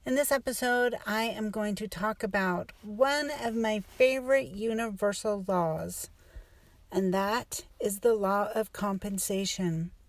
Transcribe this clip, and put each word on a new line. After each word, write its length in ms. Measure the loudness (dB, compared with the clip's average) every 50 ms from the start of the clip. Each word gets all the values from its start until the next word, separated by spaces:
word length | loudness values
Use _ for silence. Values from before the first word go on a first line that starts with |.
| -4
In 120 | -2 0
this 160 | 2 2 2
episode, 640 | 0 0 0 -4 -4 -2 0 2 2 4 2 2 0 -2 -4
I 180 | -2 0 0 0
am 260 | 0 -2 -4 -4 -4
going 260 | -2 -2 -2 -2 -2
to 100 | -4 -6
talk 380 | -8 -6 -2 -2 -2 -2 -2 -4
about 480 | -2 0 2 2 2 0 -2 -4 -8 -14 -16
one 480 | -14 -10 2 2 2 4 4 0 0 -2 -4 -4
of 140 | -4 -2 -2
my 240 | 0 0 0 0 -2
favorite 680 | -4 -8 2 4 4 4 4 2 2 4 2 2 2 0
universal 960 | -6 -4 -4 -2 -2 -2 -2 -4 -4 0 0 0 0 0 -2 -2 -2 -2 0
laws, 640 | 0 2 2 2 2 0 -2 -6 -8 -8 -10 -12 -14 -16 -20 -20 -18 -18 -18 -18 -18 -20 -20 -20 -20 -20 -20 -16 -2
and 240 | -2 0 2 2 2
that 520 | 2 2 2 0 -2 -4 -6 -10 -10 -10 -12 -8 -4
is 220 | -4 -2 -2 2
the 140 | 4 4 4
law 340 | 4 4 2 2 2 2 0
of 200 | 0 -2 -2 -2
compensation. 1200 | -2 -2 -2 -2 -2 -2 -2 -4 -4 -2 -2 -2 0 -2 -2 -2 -2 0 0 0 0 0 -4 -6 -8 -16 -20